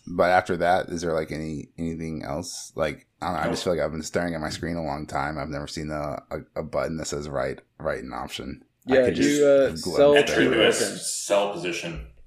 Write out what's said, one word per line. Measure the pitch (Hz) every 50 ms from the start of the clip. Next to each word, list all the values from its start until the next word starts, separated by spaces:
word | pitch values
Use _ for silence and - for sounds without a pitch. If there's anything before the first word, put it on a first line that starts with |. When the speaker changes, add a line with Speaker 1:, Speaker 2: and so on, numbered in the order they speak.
| -
Speaker 1:
But | - 87 90 87 90
after | 92 92 - - 90
that, | 80 85 87 92 92 - -
is | 87 82
there, | 87 82 80
like, | 80 80 -
any, | 78 78 80 78 76 71 - - _
anything | - 82 82 82 80 82 80 80 76 -
else? | - 69 85 87 - - - - - -
Like, | - 78 76 69 - _ _ _ -
I | 80
don't | 90 87
know, | 76
I | 82 85
just | 87 - -
Speaker 2:
Nope. | 92 87
Speaker 1:
feel | 78 76
like |
I've | 78 78
been | 80 76
staring | - - 87 87 87 82
at | 80
my | 76 73
screen | 67 - 82 85 85
a | 85 80
long | 73 69 76 73
time. | - 78 71 69 76 76
I've | 71 69 76
never | 73 69 73
seen | - - 80 76 76
a, | 76 73 73 73 64 - - -
a, | 78 78 69 _ -
a | 80 80
button | 71 - 71 65 73 82
that | 78 76
says | - 76 71 73 73
write, | 69 65 65 67 65 - - _ _
write | - 78 76 71 62 60
an | 65 60
option. | 62 65 - - - 64 67 69 - - _ _ _ - 127
I | 131
Speaker 3:
Yeah, | 131 123
Speaker 1:
could | - -
just | 127 139 143 147 147
Speaker 3:
you, | 147
uh, | 143 139 139 135 117
Speaker 1:
have | - -
Speaker 3:
sell | - - 151 147 143 147 147
Speaker 1:
glanced | 143 143 - 131
Speaker 2:
Enter | 139
Speaker 3:
to | 135
Speaker 2:
into | 131 -
a | 110
Speaker 1:
over | 104 -
it. | -
Speaker 3:
open. | 113 113 98 -
Speaker 2:
s-, | - - - -
sell | - - 101 101 101 101 101 104
position. | - 175 180 165 - - 170 160 - - - - - -